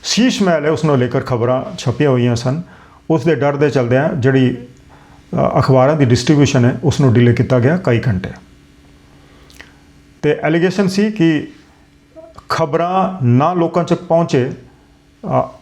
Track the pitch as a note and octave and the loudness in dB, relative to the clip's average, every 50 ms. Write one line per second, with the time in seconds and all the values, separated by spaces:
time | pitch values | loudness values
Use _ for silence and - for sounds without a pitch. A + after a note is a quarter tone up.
0 | - - - G3 A#3+ C4 - - G3 F#3 E3+ D3+ C#3+ D3+ D#3+ - - D#3 C#3+ B2+ | -6 -4 -2 0 0 0 0 0 0 0 0 0 0 0 -2 0 0 0 2 2
1 | B2 B2 - C3+ B2 - B2+ A#2 A2+ B2 B2+ C3 B2+ G#2+ F#2 - - B2 G#2 - | 0 0 -2 -4 -2 -2 -2 -2 0 0 0 -2 -4 -8 -12 -6 -6 -6 -2 0
2 | D3 C#3+ C3 B2 A#2+ B2 A#2+ A2+ - C3 C3+ E3+ F3 - - - - - _ - | 0 2 2 2 2 0 0 -2 -2 -4 -4 -4 -8 -12 -20 -20 -20 -20 _ -20
3 | _ - D#3+ D3+ B2 E3+ D#3 B2+ C3+ C#3+ C#3+ C#3 D3+ D3 A#2+ C3+ B2 A#2 B2 C3 | _ -2 -2 0 0 0 0 0 0 -2 0 0 -2 0 0 0 0 2 0 0
4 | D3 F3 G3+ C#3 A2+ C3+ C3 C3+ C3 B2 - A#2+ - - - - - - - - | 0 0 -2 0 0 2 2 4 2 2 -2 -4 -12 -20 -20 -20 -20 -20 -20 -20
5 | - - - - _ - - E3 - - - D3+ B2+ - C3 C3 B2+ C#3 D#3 D#3 | -20 -20 -20 -20 _ -8 -4 -2 -2 0 0 0 2 4 4 4 4 2 2 2
6 | C#3+ A2+ A#2+ A#2 - - D#3 C#3+ C#3+ C3 - C3 A#2+ B2 - - - D3+ - - | 2 2 2 0 2 0 2 2 2 2 2 2 2 2 0 0 -2 -2 0 2
7 | C#3+ C3 A2 A#2+ A#2+ A#2+ A#2 A#2+ A#2+ - B2+ B2+ A2+ C3+ E3 F3+ F#3 C#3+ A#2+ A2+ | 2 2 4 4 4 2 2 0 0 0 0 0 2 0 0 0 -2 -2 -2 0
8 | A2+ B2 G2+ F2+ F#2 - - - - - - - _ _ - _ _ - - _ | 0 -2 -4 -4 -6 -8 -14 -16 -20 -20 -20 -20 _ _ -20 _ _ -20 -20 _
9 | _ _ - - - _ - - - - - - - - - _ _ _ _ - | _ _ -20 -20 -20 _ -20 -20 -20 -20 -20 -20 -20 -20 -20 _ _ _ _ -20
10 | _ _ _ _ - D3+ D3 - - D3+ D#3+ E3+ E3 - F#3 - G3+ F3+ F#3+ G3 | _ _ _ _ -2 -2 -2 0 -2 -2 0 0 0 0 0 0 -2 0 0 0
11 | G#3 A3 G#3+ - E3 E3 D#3 D3 - - - - - _ _ _ _ _ _ _ | -2 -2 0 0 0 2 2 0 -4 -8 -16 -20 -20 _ _ _ _ _ _ _
12 | _ _ _ - - - - - _ _ - - E3 D3 C#3+ E3 E3+ F3 F#3 F#3+ | _ _ _ -20 -20 -20 -20 -20 _ _ -4 -4 -2 -2 0 -2 -2 0 0 -2
13 | F#3 F#3+ F#3 F#3 C3 A#2+ A#2+ B2 C#3+ E3 F#3 F3 E3+ E3 - F3+ E3+ E3+ F3 F3 | -2 -2 -4 -2 0 2 4 4 2 2 0 0 -2 0 0 -2 0 0 -2 -4
14 | - - E3 E3 E3+ E3 - C3+ A#2+ C#3 - - - - - _ _ _ _ _ | -2 0 0 0 2 2 0 0 0 -2 -6 -12 -18 -20 -20 _ _ _ _ _
15 | _ _ _ _ - G3+ - B2+ - - - - | _ _ _ _ -8 -4 -2 -2 -2 -4 -10 -20